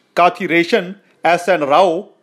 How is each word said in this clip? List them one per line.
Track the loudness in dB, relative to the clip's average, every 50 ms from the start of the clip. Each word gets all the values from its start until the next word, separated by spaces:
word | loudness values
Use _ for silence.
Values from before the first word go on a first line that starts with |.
| _ _ 0
ਕਾਥੀਰੇਸ਼ਨ, | 2 2 2 0 -2 -4 -2 0 0 0 0 -2 -2 -4 -4 -14 -18 _ _ _ _ 0
ਐਸ | 0 0 0 0 -2
ਐਨ | -2 0 0
ਰਾਓ | 2 2 2 2 2 0 -4 -8 -12 _ _